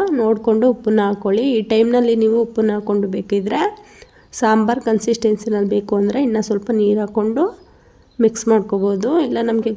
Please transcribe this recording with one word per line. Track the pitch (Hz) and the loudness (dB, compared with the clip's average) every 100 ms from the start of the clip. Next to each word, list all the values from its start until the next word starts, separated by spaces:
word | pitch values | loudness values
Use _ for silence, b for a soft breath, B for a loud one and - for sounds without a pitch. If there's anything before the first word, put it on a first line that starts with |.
| 392 285 | 0 0
ನೋಡಿಕೊಂಡು | 220 214 226 220 247 | 0 0 2 2 2
ಉಪ್ಪನ್ನ | 247 - 214 202 | 2 0 2 0
ಹಾಕ್ಕೊಳ್ಳಿ. | 202 202 202 269 233 | -2 -2 0 0 0
ಈ | 208 | 0
ಟೈಮ್ನಲ್ಲಿ | 220 226 247 240 226 | 2 4 2 2 2
ನೀವು | 220 226 226 | 2 2 0
ಉಪ್ಪನ್ನ | 226 220 208 | 0 0 -2
ಹಾಕ್ಕೊಂಡು | 208 208 202 196 | -2 -2 -2 -4
ಬೇಕಿದ್ರೆ | 190 202 190 262 403 427 B B B B B - | -2 -2 -2 -2 -2 -4 B B B B B -2
ಸಾಂಬಾರು | 226 220 214 240 233 | 2 2 2 0 0
ಕನ್ಸಿಸ್ಟೆನ್ಸಿನಲ್ಲಿ | 214 - 233 226 214 - 208 202 202 | 0 0 0 0 -2 -2 -2 0 -2
ಬೇಕು | 202 202 | -2 -2
ಅಂದರೆ | 202 233 277 | 0 0 0
ಇನ್ನೂ | 220 208 | -2 -2
ಸ್ವಲ್ಪ | 202 208 220 | -4 -2 0
ನೀರು | 208 208 | 2 0
ಹಾಕ್ಕೊಂಡು | 208 214 214 233 370 - b b b b b - 226 | -2 -2 -2 0 -2 -4 b b b b b 0 0
ಮಿಕ್ಸ್ | 226 226 | 0 0
ಮಾಡ್ಕೋಬೋದು. | 220 202 202 196 196 220 330 262 | 0 0 -2 0 -2 0 0 0
ಇಲ್ಲ | 226 233 | -2 0
ನಮಗೆ | 226 220 | 0 -2